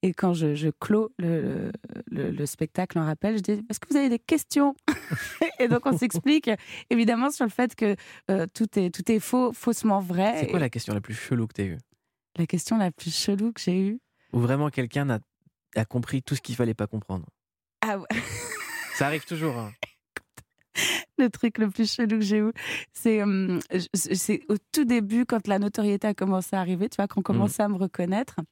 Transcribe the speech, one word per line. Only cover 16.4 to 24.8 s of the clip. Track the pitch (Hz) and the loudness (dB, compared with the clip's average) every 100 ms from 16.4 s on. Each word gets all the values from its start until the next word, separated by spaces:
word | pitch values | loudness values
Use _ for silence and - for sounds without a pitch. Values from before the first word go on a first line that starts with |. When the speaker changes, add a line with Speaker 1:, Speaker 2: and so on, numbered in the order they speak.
Speaker 2:
qu'il | - | -4
fallait | 120 117 | -2 0
pas | 110 107 | 0 -4
comprendre. | 110 - 95 - _ _ _ _ _ | -6 -6 -8 -8 _ _ _ _ _
Speaker 1:
Ah | 220 196 | -4 -4
ouais. | - | -4
<laughs> | 214 - - 480 427 - - - | -6 -4 -10 -10 -10 -10 -10 -8
Speaker 2:
Ça | - 139 | -2 0
arrive | 156 | 0
toujours, | - 165 160 120 | -6 -4 -2 -4
hein. | 107 110 - _ _ - _ - _ _ _ - - - - - | -8 -10 -12 _ _ -20 _ -20 _ _ _ -4 -2 -2 -6 2
Speaker 1:
Le | 254 | 2
truc | - 233 220 | 2 -2 0
le | 220 | -2
plus | 190 214 | 2 -2
chelou | - 226 220 | 0 0 2
que | |
j'ai | 208 214 | 2 2
eu, | 214 226 - - - | 2 -2 -8 -8 -10
c'est, | - 233 220 | -2 2 2
hum, | 208 190 190 180 - | 2 2 2 -2 -2
je, | 185 175 | -4 -2
c'est, | 185 - | -4 -2
c'est | 185 - 214 - | -2 0 -2 0
au | 214 _ | -4 _
tout | - | 0